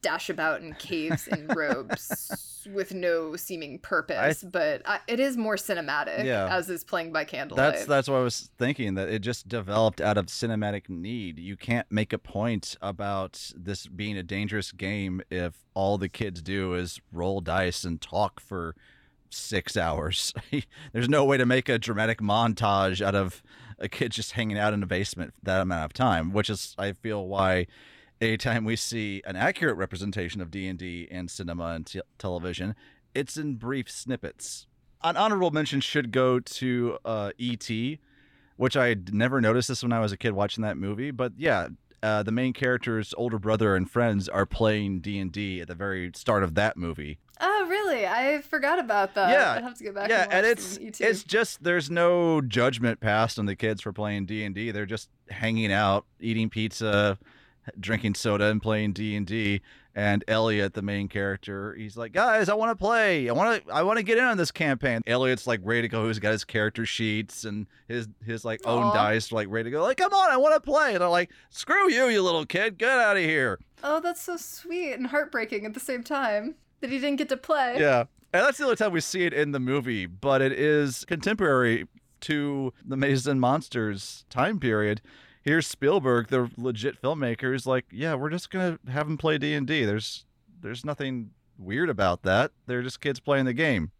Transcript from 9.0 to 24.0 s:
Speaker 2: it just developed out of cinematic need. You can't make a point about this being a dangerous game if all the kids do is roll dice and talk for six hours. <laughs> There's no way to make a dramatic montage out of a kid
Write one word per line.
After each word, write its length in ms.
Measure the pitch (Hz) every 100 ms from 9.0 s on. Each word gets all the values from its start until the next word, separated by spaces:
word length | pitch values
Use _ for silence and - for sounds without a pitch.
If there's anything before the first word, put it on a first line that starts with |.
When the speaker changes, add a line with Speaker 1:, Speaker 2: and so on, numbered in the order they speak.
| 95
Speaker 2:
it 100 | 110
just 280 | 104 120 92
developed 540 | 120 95 107 110 -
out 160 | 101 104
of 80 | 90
cinematic 640 | - 117 107 104 101 -
need. 480 | 90 92 120 95 78
You 180 | 87 101
can't 300 | - 117 -
make 220 | 104 107
a 40 | 107
point 580 | - 101 113 107 - -
about 680 | 98 98 101 98 95 - - -
this 300 | 90 98 -
being 320 | 92 104 101
a 60 |
dangerous 480 | 87 98 104 104 92
game 500 | 92 95 104 98 92 -
if 340 | 90 87 - _ -
all 240 | 98 101
the 100 | 95
kids 320 | - 107 87
do 320 | 80 98 92
is 260 | 90 87 - _
roll 280 | 85 90 98
dice 440 | 85 87 90 87
and 180 | 90 82
talk 380 | - 90 101 -
for 360 | - 95 82 78 _ _ _ _ _
six 480 | - - 104 - 104
hours. 560 | 85 78 78 92 - - - 143
<laughs> 300 | - - 147
There's 160 | 113 120
no 140 | 147 139
way 120 | 135
to 80 | 123
make 240 | 127 127
a 80 | 117
dramatic 420 | 110 107 110 113
montage 800 | 104 107 117 104 110 98 95 95 98
out 80 | 98
of 260 | 95 - _ - 113 104
a 80 | 104
kid 240 | -